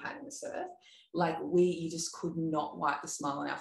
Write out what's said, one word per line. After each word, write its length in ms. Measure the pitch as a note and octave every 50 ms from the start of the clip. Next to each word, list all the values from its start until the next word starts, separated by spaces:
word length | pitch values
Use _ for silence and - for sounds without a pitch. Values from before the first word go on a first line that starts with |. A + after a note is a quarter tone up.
| -
had 140 | C3 -
in 80 | - C3+
the 60 | C3 -
surf. 340 | - - - - - - - - - _ - - - - _ -
Like, 240 | E3+ F3 E3 D#3+ -
we, 220 | - D3 F3 F3 F3+
you 260 | F3+ E3+ E3+ E3 D#3+
just 220 | D#3+ E3 - -
could 240 | - - - D3 -
not 420 | E3 D#3+ D#3+ D#3 D3+ C#3+ - -
wipe 240 | - D3 C#3+ C#3 -
the 60 | -
smile 320 | - - - D3 C#3+ C#3 D3
on 100 | C#3+ C#3
our 60 | C#3 -